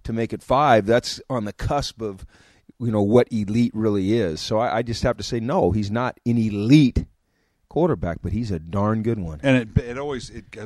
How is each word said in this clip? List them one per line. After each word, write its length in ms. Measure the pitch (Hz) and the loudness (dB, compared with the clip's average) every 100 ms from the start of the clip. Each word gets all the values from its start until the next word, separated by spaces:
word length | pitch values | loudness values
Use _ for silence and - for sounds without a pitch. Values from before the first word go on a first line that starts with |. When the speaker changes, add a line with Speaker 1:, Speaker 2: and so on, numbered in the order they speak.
Speaker 1:
to 100 | - | -8
make 180 | 113 113 | -4 -4
it 100 | 104 | -6
five. 440 | - 127 147 113 98 | -2 2 6 4 6
That's 340 | 120 - - - | 2 0 -12 -6
on 160 | 127 | -6
the 80 | 104 | -6
cusp 480 | - - 143 - - | -6 -4 -2 -4 -8
of, 240 | 110 98 - _ _ _ _ - | -10 -10 -18 _ _ _ _ -8
you 100 | 117 | -2
know, 120 | 107 | 2
what 260 | 101 120 120 | 4 4 4
elite 420 | 113 101 113 120 | -2 -2 0 0
really 400 | 110 110 101 95 | 0 0 0 0
is. 260 | 117 92 78 | 0 0 -4
So 160 | - 110 | -4 -2
I, 200 | 120 117 | 0 -2
I 40 | |
just 200 | 120 110 | -4 -2
have 160 | 123 117 | -2 -2
to 40 | |
say, 180 | 98 120 | -4 -6
no, 320 | 113 180 90 | -2 2 2
he's 180 | 107 101 | 2 -2
not 280 | 113 123 - | -2 -4 -4
an 140 | 120 117 | -2 0
elite 680 | 110 101 110 151 131 - - _ _ _ _ _ _ | 0 -2 6 6 6 2 -4 _ _ _ _ _ _
quarterback, 500 | 143 175 101 87 82 | -2 0 0 -4 -6
but 100 | 90 | -4
he's 180 | 101 117 | -4 -4
a 80 | 85 | -6
darn 440 | 82 98 104 110 | -6 -2 -2 0
good 160 | 110 113 | -2 -4
one. 220 | 85 76 | -6 -4
Speaker 2:
And 140 | 139 127 110 92 | 2 2 2 0
it, 80 | |
it 140 | 120 123 | 0 -8
always, 320 | 147 131 - | -8 -8 -10
it 140 | 113 98 | -16 -18
c-, 60 | 107 | -16